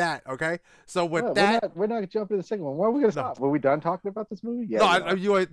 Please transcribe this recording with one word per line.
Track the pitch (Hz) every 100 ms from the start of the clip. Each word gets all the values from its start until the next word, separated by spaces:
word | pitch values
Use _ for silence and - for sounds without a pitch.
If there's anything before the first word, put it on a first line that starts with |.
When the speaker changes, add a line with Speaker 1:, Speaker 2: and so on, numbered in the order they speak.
Speaker 1:
that. | 170 147 -
Okay. | 131 160 170 - _
So | - 185 170
with | 165
Speaker 2:
What? | 240 190
Speaker 1:
that, | 202 226
Speaker 2:
We're | 208
not, | 160 214
we're | 233
not | 185
jumping | 220 202 208
to |
the | 170
second | 214 147
one. | 143
Why | 214
are |
we | 269
gonna | 226
Speaker 1:
No. |
Speaker 2:
stop? | 147 139 -
Are | 135
we | 147
done | 135 151
talking | 165 180 202
about | 208 214
this | 208
movie? | 226 240 220
Yeah, | 214
Speaker 1:
No, |
Speaker 2:
we | 208
Speaker 1:
I, | 180
Speaker 2:
are. | 170
Speaker 1:
I, |
you, | 190 202 196 185